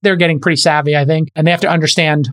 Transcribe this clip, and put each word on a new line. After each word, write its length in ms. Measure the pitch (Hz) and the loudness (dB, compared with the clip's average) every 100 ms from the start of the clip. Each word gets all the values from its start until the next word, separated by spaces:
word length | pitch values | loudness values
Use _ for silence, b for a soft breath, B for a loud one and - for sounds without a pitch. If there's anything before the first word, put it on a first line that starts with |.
They're 140 | 208 185 | 0 0
getting 240 | 170 156 | 0 0
pretty 160 | 185 160 | 0 0
savvy, 400 | 165 151 147 147 | 2 0 0 0
I 80 | |
think, 240 | 139 160 160 - | 0 0 -2 0
and 100 | 160 | 0
they 40 | |
have 100 | 170 | 0
to 80 | - | 0
understand 640 | 165 156 - 160 151 131 | 0 0 0 0 0 -2